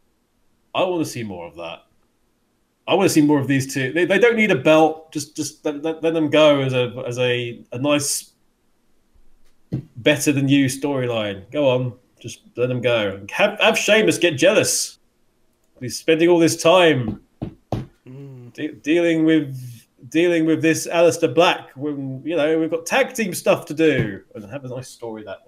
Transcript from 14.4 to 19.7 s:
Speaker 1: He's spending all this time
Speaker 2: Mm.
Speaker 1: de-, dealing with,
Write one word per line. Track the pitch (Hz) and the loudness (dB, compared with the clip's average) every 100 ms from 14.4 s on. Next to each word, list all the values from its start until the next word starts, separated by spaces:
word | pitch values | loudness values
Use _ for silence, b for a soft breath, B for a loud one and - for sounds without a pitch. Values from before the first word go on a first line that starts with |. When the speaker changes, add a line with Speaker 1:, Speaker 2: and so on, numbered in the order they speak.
| 170 202 123 - - - _ _ _ _ _ _ _ _ | 2 4 0 -2 -6 -12 _ _ _ _ _ _ _ _
Speaker 1:
He's | 123 - | -12 -6
spending | - 160 170 | 0 2 4
all | 170 | 4
this | 160 - | 4 2
time | 165 185 165 135 110 - _ _ - - _ - 131 _ 127 | 4 6 4 2 -2 -8 _ _ -14 -14 _ -8 -8 _ -20
Speaker 2:
Mm. | 135 139 127 120 | -18 -18 -18 -18
Speaker 1:
de-, | - 151 127 | -12 -12 -8
dealing | 143 170 170 160 156 | -2 0 2 2 2
with, | 160 139 131 127 | 2 0 -8 -14